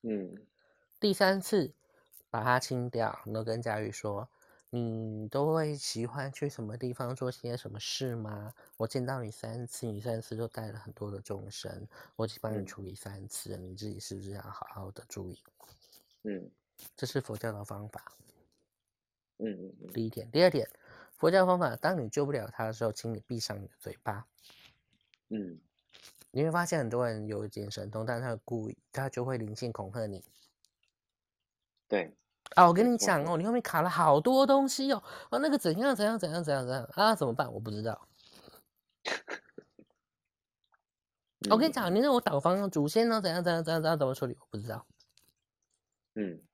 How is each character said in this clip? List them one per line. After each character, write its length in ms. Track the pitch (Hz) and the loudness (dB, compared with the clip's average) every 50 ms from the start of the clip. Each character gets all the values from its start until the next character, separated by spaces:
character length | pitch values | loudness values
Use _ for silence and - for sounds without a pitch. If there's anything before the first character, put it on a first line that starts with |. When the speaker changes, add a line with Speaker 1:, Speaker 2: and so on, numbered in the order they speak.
Speaker 1:
嗯。 440 | - 117 110 101 95 90 - - - _ _ _ _ _ _ _ _ _ _ _ | -4 -4 -4 -4 -4 -6 -10 -16 -20 _ _ _ _ _ _ _ _ _ _ _
Speaker 2:
第 120 | - 208 | 0 0
三 300 | 190 - 202 185 190 196 | 4 4 4 4 4 2
次 320 | 185 - - 202 156 127 - _ _ _ _ _ _ _ - - _ _ | 0 2 2 2 2 2 -2 _ _ _ _ _ _ _ -20 -20 _ _
把 140 | - 117 107 | -4 -2 2
它 160 | 123 123 127 | 4 4 4
清 280 | - - 135 123 123 123 | 2 0 -2 -2 -2 -2
掉， 280 | - 120 113 110 - - - | -2 0 0 0 -2 -6 -10
然 80 | 110 107 | -6 -6
后 100 | 110 110 | -4 -2
跟 160 | 113 113 117 | -2 -4 -2
佳 200 | 117 117 107 107 | -2 -2 -2 -2
玉 120 | 107 107 | -4 -6
说 380 | 107 - - 107 101 101 110 127 _ _ _ _ - _ _ _ | -8 -6 -6 -6 -4 -4 -8 -10 _ _ _ _ -20 _ _ _
：“你 580 | - 123 120 117 113 110 113 110 110 107 107 107 | -4 -4 -2 -2 -4 -4 -6 -6 -6 -8 -8 -4
都 220 | - 143 143 156 | -2 0 2 2
会 240 | 160 160 156 151 147 | 2 2 0 0 -4
喜 300 | 143 - - - 113 117 | -6 -6 -6 -4 -4 -4
欢 260 | 123 - 147 135 139 | -4 -4 -6 -8 -8
去 160 | 131 - - 143 | -6 -4 -4 -4
什 160 | - - 117 | -4 -6 -8
么 140 | 104 107 117 | -8 -8 -6
地 160 | 131 127 123 | -4 -6 -4
方 220 | - 131 120 127 | -4 -6 -6 -6
做 160 | 127 131 127 | -4 -4 -6
些 260 | 123 - - 120 120 120 | -6 -6 -8 -8 -8 -6
什 140 | - 117 | -8 -10
么 80 | 107 107 | -10 -10
事 360 | - - - - 135 131 120 | -8 -8 -6 -4 -4 -4 -4
吗？ 380 | 117 110 107 107 104 104 107 117 - - - - - | -4 -6 -8 -8 -10 -12 -14 -16 -18 -20 -20 -6 -4
我 80 | 113 | -4
见 180 | 113 - 135 123 | -2 -2 -2 -2
到 200 | 127 135 131 120 | -2 -4 -4 -6
你 80 | 107 | -8
三 340 | 104 - - 113 113 120 123 | -10 -10 -10 -10 -8 -8 -10
次， 220 | 113 - - - 117 | -10 -10 -8 -6 -6
你 120 | 107 104 | -6 -4
三 220 | 107 120 113 113 | -4 -4 -4 -4
次 140 | 110 - - | -4 -6 -6
都 120 | 110 117 113 | -6 -6 -6
带 240 | _ - 110 110 | _ -8 -10 -10
了 60 | 107 110 | -10 -12
很 160 | 104 110 107 | -14 -16 -12
多 160 | - 107 104 | -10 -10 -8
的 100 | 101 98 | -8 -10
众 300 | 104 - 104 98 101 101 | -8 -8 -8 -8 -8 -12
生， 380 | 101 - - - - 98 98 107 - - - - _ | -14 -10 -10 -10 -10 -10 -14 -14 -16 -20 -20 -20 _
我 120 | - 113 110 | -6 -6 -6
已 20 | |
经 80 | - - | -6 -6
帮 160 | - 110 110 | -8 -6 -4
你 80 | 107 98 | -4 -6
处 200 | 92 - - 98 | -6 -10 -12 -12
理 100 | 92 92 | -12 -12
三 340 | 98 - 101 101 101 98 104 | -12 -14 -14 -12 -12 -14 -12
次 220 | - - - 98 | -10 -10 -10 -10
了， 60 | 98 92 | -10 -10
Speaker 1:
嗯。 60 | 90 | -10
Speaker 2:
你 120 | 92 92 | -12 -12
自 140 | 98 104 107 | -8 -8 -8
己 100 | 104 98 | -8 -8
是 140 | 101 - 98 | -10 -10 -10
不 80 | 98 | -10
是 80 | 98 98 | -10 -10
要 100 | 98 101 | -10 -10
好 260 | 95 98 101 - - - | -10 -12 -12 -12 -12 -12
好 220 | - 101 95 95 | -12 -12 -12 -12
的 120 | 98 - - _ | -12 -14 -16 _
注 220 | - 104 98 92 | -12 -10 -10 -10
意？” 100 | 87 - _ _ _ _ - - - _ _ - - - _ _ _ _ _ | -12 -16 _ _ _ _ -20 -20 -20 _ _ -20 -20 -20 _ _ _ _ _
Speaker 1:
嗯。 280 | 107 101 92 90 - _ _ _ _ _ _ - - _ | -8 -8 -8 -10 -14 _ _ _ _ _ _ -20 -20 _
Speaker 2:
这 120 | - - 123 | -8 -8 -4
是 120 | - 139 | -4 -4
佛 160 | 127 - 110 | -4 -4 -8
教 160 | 107 - 117 | -6 -6 -6
的 140 | 107 104 104 | -6 -6 -8
方 240 | - 107 101 104 104 | -10 -10 -10 -12 -12
法。 260 | - - - - - - - - - _ _ _ _ _ _ _ _ _ _ _ _ _ _ _ _ _ _ _ _ _ | -14 -16 -18 -18 -20 -20 -20 -20 -20 _ _ _ _ _ _ _ _ _ _ _ _ _ _ _ _ _ _ _ _ _
Speaker 1:
嗯， 120 | - 113 | -6 -6
嗯， 260 | 101 90 87 95 - - | -6 -6 -10 -16 -16 -16
嗯。 60 | - 90 | -18 -10
Speaker 2:
第 140 | - - 113 | -6 -4 -4
一 40 | 113 | -4
点。 200 | 113 - 110 113 | -4 -8 -12 -2
第 140 | 113 147 175 | 4 6 6
二 80 | 185 | 6
点， 180 | - 147 110 - - - _ - - - - - - | 6 4 -2 -4 -8 -20 _ -20 -20 -20 -20 -20 -8
佛 180 | - - 160 | 2 4 6
教 160 | 175 196 185 180 | 8 8 6 6
方 100 | 180 180 | 4 4
法， 180 | 175 139 117 | 4 0 0
当 240 | 120 - 160 185 175 | 0 0 0 2 2
你 80 | 127 107 | -2 -2
救 160 | - 143 143 | 0 0 0
不 60 | 139 | 0
了 160 | 143 127 104 104 | 0 -4 -4 -6
他 200 | - - 117 110 | -6 -4 -4 -4
的 60 | 110 | -2
时 100 | - 117 | 0 0
候， 80 | 113 | -2
请 200 | 107 - - 117 | -2 -2 -6 -6
你 120 | 113 107 - | -6 -6 -6
闭 140 | _ 123 117 | _ -6 -6
上 200 | 110 - 107 98 | -4 -6 -6 -8
你 60 | 98 | -10
的 80 | 98 _ _ | -14 _ _
嘴 180 | - 98 - - _ | -14 -14 -14 -8 _
巴。 240 | 113 104 101 117 _ _ _ _ - - - - - _ _ _ _ _ _ _ _ _ _ _ _ | -6 -6 -6 -8 _ _ _ _ -20 -20 -20 -20 -20 _ _ _ _ _ _ _ _ _ _ _ _
Speaker 1:
嗯。 300 | 110 107 101 90 85 80 _ _ _ _ _ _ _ - - - - _ - _ | -8 -6 -6 -8 -10 -14 _ _ _ _ _ _ _ -20 -20 -20 -20 _ -20 _
Speaker 2:
你 140 | _ 127 147 | _ 0 0
会 80 | 160 | 2
发 120 | 160 175 175 | 2 2 0
现 140 | 165 - 160 | 2 0 0
很 100 | 135 113 | 0 0
多 200 | 110 120 123 120 | 0 0 0 0
人 180 | 113 107 107 | -2 -4 -6
有 180 | 104 107 104 104 | -6 -6 -6 -6
一 60 | 104 | -8
点 220 | - - 104 101 | -8 -8 -10 -8
神 180 | 107 - 98 104 | -8 -8 -10 -8
通， 160 | 107 110 113 | -6 -6 -4
但 160 | 113 123 117 | -4 -4 -4
他 140 | 127 127 117 110 _ | -4 -4 -6 -6 _
故 240 | - 120 117 110 113 | -6 -6 -6 -6 -6
意， 80 | - _ _ _ | -10 _ _ _
他 180 | _ 135 131 135 | _ -4 -4 -4
就 160 | - - 123 | -4 -4 -4
会 140 | 127 131 123 | -2 -2 -4
灵 160 | 113 104 107 | -4 -6 -8
性 180 | - - 120 110 | -6 -6 -6 -6
恐 180 | - 104 95 | -6 -10 -8
吓 140 | 101 120 113 | -6 -6 -6
你。 180 | 104 98 92 - - _ - - _ _ _ _ _ _ _ _ _ _ _ _ _ _ _ _ _ _ _ _ _ _ _ _ _ _ _ _ _ | -6 -6 -10 -12 -18 _ -20 -20 _ _ _ _ _ _ _ _ _ _ _ _ _ _ _ _ _ _ _ _ _ _ _ _ _ _ _ _ _
Speaker 1:
对。 260 | - 101 87 78 - _ _ _ _ _ _ - - | 0 0 0 -2 -8 _ _ _ _ _ _ 0 8
Speaker 2:
啊， 120 | - 180 175 | 10 10 10
我 60 | 170 | 10
跟 180 | 175 220 247 | 8 6 4
你 60 | 240 226 | 4 2
讲 240 | - 202 190 156 | 4 4 4 4
哦， 20 | 143 | 2
Speaker 1:
没 40 | 165 | 2
错。 100 | 175 160 | 0 0
Speaker 2:
你 80 | 170 | 0
后 60 | 214 | 0
面 100 | 233 247 | 0 -2
卡 200 | 233 - - 165 | -2 0 0 2
了 80 | 156 180 | 2 2
好 300 | 165 160 170 160 143 147 | 4 4 8 8 8 8
多 280 | 156 247 262 262 269 269 | 8 6 6 8 8 8
东 200 | 277 277 277 269 | 8 6 6 4
西 240 | - - 269 269 | 0 0 0 0
哦， 120 | 277 208 - - - - - - | 0 0 -2 -10 -16 -16 -10 -4
啊， 80 | - 247 | -2 0
那 120 | 277 311 | 2 4
个 80 | 285 285 | 2 4
怎 200 | - 175 156 175 | 4 2 2 4
样， 180 | 233 285 262 | 4 2 2
怎 80 | 180 208 | 4 2
样， 140 | 208 226 226 | 2 2 0
怎 140 | - 165 | -2 -2
样， 120 | 151 170 170 | -2 -2 0
怎 80 | 151 139 | 2 2
样， 120 | 135 131 | 0 2
怎 80 | 123 127 | 0 -2
样， 100 | 135 120 127 - | -4 -4 -6 0
啊， 180 | - 202 220 220 | 4 6 6 6
怎 140 | - 151 131 | 6 2 0
么 60 | 113 | 2
办？ 180 | - 147 123 - | 0 -2 -2 -2
我 60 | 104 | -6
不 100 | 110 113 | -6 -6
知 140 | 107 107 104 | -6 -4 -4
道。 240 | 113 107 - - _ _ _ - - - - - - - - _ _ _ _ _ _ _ _ _ | -4 -4 -6 -10 _ _ _ -20 -20 -20 -20 -20 -20 -20 -20 _ _ _ _ _ _ _ _ _
Speaker 1:
<laughs> 800 | - - - - - - - _ _ _ - - _ _ _ - _ _ _ _ _ _ _ _ _ _ _ _ _ _ _ _ _ _ _ _ _ _ _ _ _ _ _ _ _ _ _ - 208 | -6 -6 -6 -6 -10 -12 -12 _ _ _ -20 -20 _ _ _ -20 _ _ _ _ _ _ _ _ _ _ _ _ _ _ _ _ _ _ _ _ _ _ _ _ _ _ _ _ _ _ _ 4 6
Speaker 2:
我 60 | 208 226 | 6 8
跟 120 | 277 320 | 8 4
你 40 | 302 | 4
讲， 180 | 269 220 180 | 2 2 4
Speaker 1:
嗯。 40 | 175 | 4
Speaker 2:
你 40 | 208 | 6
让 140 | 254 294 269 | 6 6 6
我 80 | 240 | 6
导 180 | - - 156 139 | 4 4 2 4
方 320 | 139 165 180 196 202 196 | 4 4 4 4 2 0
祖 160 | - 160 147 151 | 2 2 2 4
先 200 | - 220 233 233 | 4 4 4 6
呢， 120 | 226 220 | 4 2
怎 80 | 196 185 | 0 0
样， 140 | 165 175 175 | 0 0 2
怎 80 | 175 | 2
样， 120 | 170 165 165 | 2 2 2
怎 100 | 160 160 | 2 0
样， 80 | 165 | 2
怎 80 | 156 156 | 4 2
样， 100 | 165 156 | 4 4
怎 80 | 143 131 | 2 0
么 80 | 131 | 0
处 100 | - - | 0 -2
理？ 100 | 123 123 - | -4 -4 -6
我 80 | - _ | -12 _
不 80 | - 107 | -10 -8
知 100 | 107 117 | -6 -6
道。 200 | 107 110 - _ _ _ _ _ _ _ _ _ _ _ _ _ _ _ _ _ _ _ _ _ _ _ _ _ _ | -8 -8 -10 _ _ _ _ _ _ _ _ _ _ _ _ _ _ _ _ _ _ _ _ _ _ _ _ _ _
Speaker 1:
嗯。 260 | 110 107 95 85 82 - _ | -4 -4 -4 -4 -10 -16 _